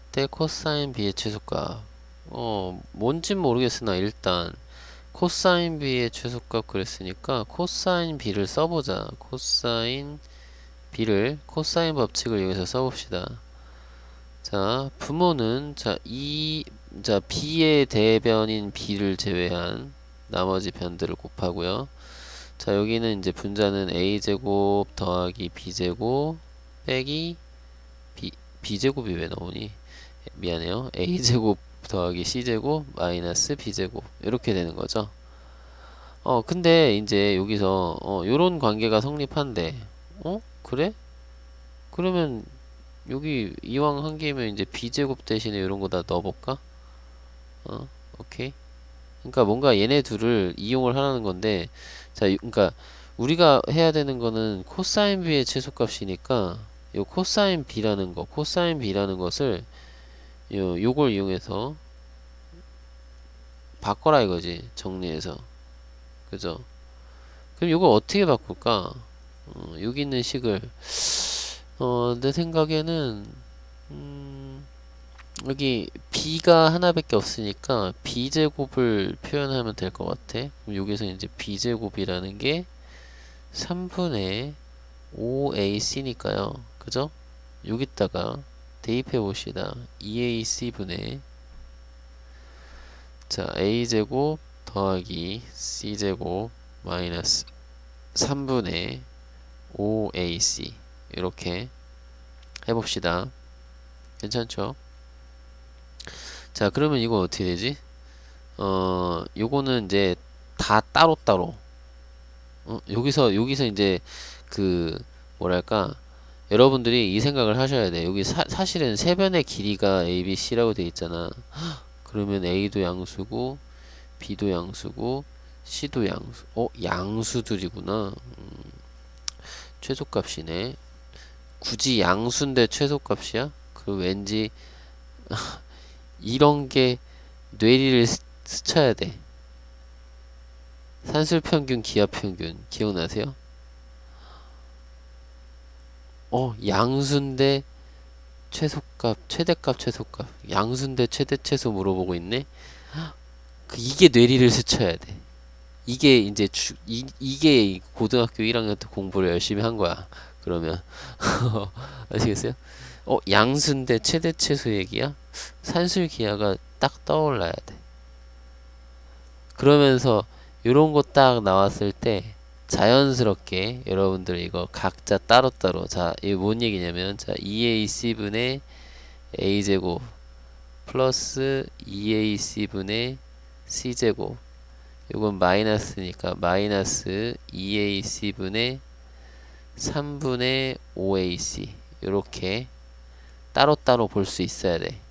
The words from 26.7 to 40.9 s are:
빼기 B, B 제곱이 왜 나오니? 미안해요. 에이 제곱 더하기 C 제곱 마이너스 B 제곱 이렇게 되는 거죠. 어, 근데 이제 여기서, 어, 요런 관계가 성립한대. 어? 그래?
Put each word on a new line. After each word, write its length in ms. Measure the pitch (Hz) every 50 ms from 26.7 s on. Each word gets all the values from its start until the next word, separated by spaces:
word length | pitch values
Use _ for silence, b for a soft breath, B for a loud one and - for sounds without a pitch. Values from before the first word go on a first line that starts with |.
| - - -
빼기 500 | - 131 131 131 139 147 156 165 170 170 - - - - - - - - - - - - - - - -
B, 160 | - 101 95 - - - - - -
B 200 | - - 104 98
제곱이 340 | 110 135 139 143 120 104 90
왜 140 | 85 82 87
나오니? 420 | 95 - 90 87 - 113 110 107 107 - B B B B B B B B - - -
미안해요. 560 | - - 87 85 82 82 85 90 113 127 131 -
에이 280 | - 90 90 175 - 127
제곱 360 | 120 120 123 110 110 101 - - - - - -
더하기 380 | - - 95 87 87 87 87 87
C 200 | - - 127 120
제곱 400 | 123 117 110 - 135 151 156 147 135 -
마이너스 580 | - 87 90 87 87 87 87 85 - - - -
B 180 | - - 110 101
제곱 300 | - 95 92 - - - - - - -
이렇게 320 | - 240 277 - - 104
되는 200 | 92 87 82 -
거죠. 340 | - - - - 113 104 104 - - B B B B B B B B B B B B B B B B B B B B -
어, 180 | - 131 120 113
근데 540 | - 170 180 175 165 165 165 160 135 104
이제 400 | 101 107 101 113 101 101 101 101
여기서, 600 | 92 95 104 110 101 101 95 95 95 92 85 82 - -
어, 200 | - 98 95 87
요런 320 | 98 123 147 175 185 180 160
관계가 420 | 131 110 104 107 113 113 110 107
성립한대. 760 | 113 139 147 151 143 135 - 156 143 135 113 95 85 80 78 120 - - - - - - - - -
어? 180 | 156 185 220 - - - - -
그래? 300 | - - 127 156 202